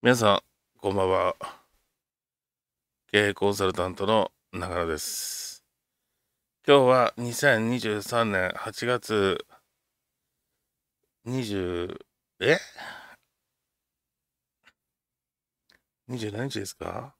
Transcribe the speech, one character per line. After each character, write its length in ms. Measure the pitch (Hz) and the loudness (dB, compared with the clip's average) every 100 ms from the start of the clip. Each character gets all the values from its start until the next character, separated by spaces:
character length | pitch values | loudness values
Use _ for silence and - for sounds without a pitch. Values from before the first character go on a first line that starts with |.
皆 140 | 120 | 4
さ 200 | 123 110 | 4 4
ん、 80 | 101 _ _ _ _ | 2 _ _ _ _
こ 120 | 104 | -4
ん 20 | |
ば 100 | 98 95 | 0 0
ん 40 | |
は。 240 | 92 90 - - - _ _ _ _ _ _ _ _ _ _ _ _ _ _ _ | 2 0 -4 -10 -16 _ _ _ _ _ _ _ _ _ _ _ _ _ _ _
経 200 | 107 104 | 2 4
営 40 | |
コ 140 | 98 101 | 2 0
ン 80 | 98 | 0
サ 100 | 95 | -2
ル 60 | |
タ 160 | 92 90 | 0 -4
ン 80 | 90 | -4
ト 100 | 98 | 0
の 240 | 110 95 _ _ | 2 0 _ _
中 240 | 90 90 90 | -10 -6 -4
野 100 | 82 | -4
で 100 | 78 | -4
す。 680 | - - - - - - _ _ _ _ _ _ _ _ _ _ | -6 -8 -8 -10 -12 -16 _ _ _ _ _ _ _ _ _ _
今 200 | - 143 | 6 6
日 0 | |
は 300 | 127 127 120 - | 8 6 4 0
二 180 | 120 | -8
千 340 | 120 147 117 113 | 0 2 4 2
二 120 | 123 | -2
十 200 | 110 104 | -2 -4
三 280 | 101 120 113 | -2 -2 0
年 220 | 98 90 | 0 -2
八 320 | - - - 120 | -4 -10 -6 -2
月 580 | 123 - 107 98 90 - - _ _ _ _ _ _ _ _ _ _ _ _ _ _ _ _ | -2 0 2 2 0 -6 -20 _ _ _ _ _ _ _ _ _ _ _ _ _ _ _ _
二 180 | 117 127 | -8 -6
十、 640 | 117 101 90 87 90 - - _ _ _ | -4 -4 -4 -4 -6 -10 -18 _ _ _
え？ 200 | 120 160 - - - - - - _ _ _ _ _ _ _ _ _ _ _ _ _ _ _ _ _ _ _ _ _ _ _ _ _ _ _ _ _ | 0 0 -2 -18 -16 -16 -20 -20 _ _ _ _ _ _ _ _ _ _ _ _ _ _ _ _ _ _ _ _ _ _ _ _ _ _ _ _ _
二 100 | 123 | -8
十 140 | 107 | -6
何 180 | 104 135 | -6 -6
日 120 | 113 | -6
で 60 | 98 | -8
す 100 | - | -8
か？ 400 | - 90 139 _ | -10 -8 -12 _